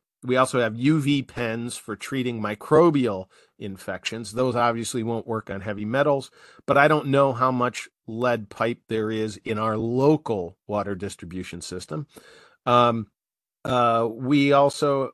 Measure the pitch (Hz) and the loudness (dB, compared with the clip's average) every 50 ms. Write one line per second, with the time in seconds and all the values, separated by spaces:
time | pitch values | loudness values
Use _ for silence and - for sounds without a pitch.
0 | _ _ _ _ - 123 127 127 131 - - 127 120 110 107 117 123 143 160 160 | _ _ _ _ -4 0 2 2 2 2 2 2 0 0 0 0 2 2 4 4
1 | 139 143 143 139 131 - - 123 120 113 113 117 117 120 117 - - - 107 - | 2 2 0 0 -2 -4 -6 -6 -4 -4 -4 -4 -6 -8 -10 -10 -10 -10 -12 -10
2 | - - 135 135 123 123 117 113 107 104 107 - - - 151 151 170 170 151 143 | -10 -8 -4 -4 -4 -4 -4 -4 -4 -6 -6 -6 -2 4 6 6 6 6 4 2
3 | 127 113 101 92 95 - _ _ _ _ _ - 110 101 95 92 - - 95 92 | 2 0 -2 -4 -8 -12 _ _ _ _ _ -12 -12 -10 -10 -10 -10 -8 -8 -8
4 | - - 113 113 117 101 101 120 127 131 117 120 117 120 117 117 113 - - 120 | -8 -8 -8 -8 -10 -8 -4 -2 0 0 2 2 2 2 0 -2 -4 -6 -4 -4
5 | 110 113 117 113 - - 113 110 - - 98 98 90 107 104 101 104 104 117 135 | -4 -4 -4 -4 -4 -6 -6 -6 -6 -8 -10 -10 -8 -8 -8 -6 -6 -2 0 0
6 | 143 147 143 139 127 - _ _ - - - - - - 135 139 143 151 156 151 | 2 2 0 0 -2 -8 _ _ -20 -20 -20 -8 -2 0 4 4 4 4 4 2
7 | 127 139 135 139 139 139 123 117 127 131 127 123 123 123 - - - - _ _ | 0 2 4 4 4 4 2 2 0 2 2 2 0 -2 -4 -6 -12 -16 _ _
8 | _ - 110 113 123 123 120 113 104 104 - - 113 117 120 - _ - 113 110 | _ -10 -6 -2 0 0 0 0 -4 -6 -6 -4 -2 -2 -2 -4 _ -4 -2 -2
9 | 107 110 110 110 110 110 101 95 - 123 110 107 110 113 110 110 110 117 120 127 | -2 -2 -2 -2 -4 -4 -6 -8 -6 -6 -4 -2 -2 -2 -2 -2 -2 -2 0 2
10 | 135 147 156 151 - - 113 98 87 85 - _ _ - 104 104 98 101 101 90 | 4 4 4 4 2 -4 -4 -4 -6 -8 -12 _ _ -6 -4 -4 -4 -4 -6 -8
11 | 101 95 - - - 85 87 92 90 - - 87 - - 90 90 - - 78 156 | -8 -10 -10 -12 -14 -12 -10 -10 -10 -10 -12 -14 -12 -12 -12 -12 -10 -10 -10 -10
12 | 143 - _ - - - - - - _ _ _ - 127 120 123 120 120 117 117 | -10 -12 _ -20 -20 -20 -20 -20 -20 _ _ _ 0 2 4 4 4 4 2 -2
13 | 104 - _ _ _ _ _ _ _ _ _ _ - - 123 123 120 117 117 117 | -4 -10 _ _ _ _ _ _ _ _ _ _ -4 -2 0 2 2 2 2 2
14 | 117 117 110 120 135 123 147 143 139 139 139 139 143 143 - - 156 143 139 135 | 0 -2 -4 -4 -2 0 2 4 4 4 6 6 4 4 2 0 0 0 0 0
15 | 135 117 | -2 -4